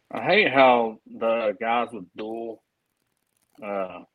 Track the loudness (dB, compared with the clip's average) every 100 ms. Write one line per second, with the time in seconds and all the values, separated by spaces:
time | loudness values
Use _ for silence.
0 | _ -8 0 2 4 6 6 6 2 -4
1 | -18 -6 -2 0 -2 -2 -2 -2 -2 -8
2 | -16 -12 -10 -10 -12 -14 _ _ _ _
3 | _ _ _ _ _ -16 -8 -6 -6 -10
4 | -18